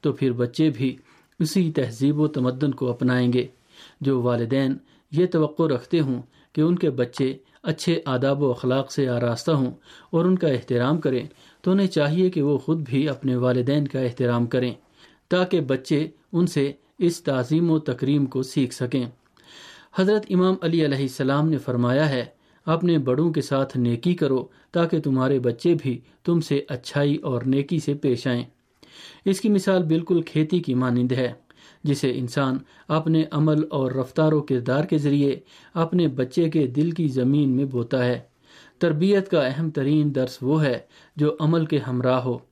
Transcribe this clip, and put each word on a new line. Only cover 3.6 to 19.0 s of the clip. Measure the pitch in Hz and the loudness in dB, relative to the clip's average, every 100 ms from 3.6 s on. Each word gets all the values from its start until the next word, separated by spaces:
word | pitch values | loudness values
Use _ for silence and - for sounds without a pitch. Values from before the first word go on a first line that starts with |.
| _ - - _ | _ -20 -20 _
جو | 139 131 | -2 0
والدین | 120 120 113 135 135 135 _ _ _ | 0 0 0 0 0 -4 _ _ _
یہ | 147 180 | 0 0
توقع | 170 156 156 | 2 0 0
رکھتے | 160 127 - 170 | 0 0 0 0
ہوں | 139 120 120 _ _ | 0 -2 -8 _ _
کہ | - | 0
ان | 156 180 | 0 2
کے | 170 | 0
بچے | 127 123 - 135 135 _ _ | -2 -4 -2 -4 -4 _ _
اچھے | - 160 - 165 - | -6 -4 -2 -2 -2
آداب | 127 135 139 | -2 0 0
و | 143 | 0
اخلاق | 120 127 131 135 | 0 -2 -2 -2
سے | - 131 | -4 -2
آراستہ | 120 120 117 - | 0 -2 -2 0
ہوں | 151 127 - - - - | 0 0 -4 -20 -20 -4
اور | 165 180 | 0 2
ان | 185 | 2
کا | 165 | 2
احترام | 123 - 120 123 160 | -2 -2 0 0 0
کریں، | 151 127 151 - - _ | 0 -2 -4 -16 -20 _
تو | - | 0
انہیں | 190 190 | 2 2
چاہیے | 175 147 165 185 | 2 2 2 2
کہ | 180 | 2
وہ | 143 139 | 0 0
خود | - 160 | 0 -4
بھی | 135 131 147 | 0 -2 0
اپنے | 131 135 123 | -2 -2 0
والدین | 127 127 120 147 143 | 2 2 2 0 0
کا | 131 | -2
احترام | 127 120 123 120 117 | -4 0 0 0 0
کریں | 127 123 104 _ _ - _ _ | 0 -2 -6 _ _ -20 _ _
تاکہ | 180 185 180 | 0 2 0
بچے | 131 131 - 147 156 - _ | 0 -4 0 -2 -2 -10 _
ان | 170 175 | -2 0
سے | - 139 143 _ _ | 0 -2 -4 _ _
اس | 175 170 | -2 -2
تعظیم | - 135 123 156 170 | -4 -2 0 0 2
و | 156 | 0
تکریم | 151 120 135 147 135 | 0 -4 0 0 0
کو | 131 | -4
سیکھ | 131 - 127 | -4 -2 -2
سکیں۔ | - 123 135 | -2 -4 -4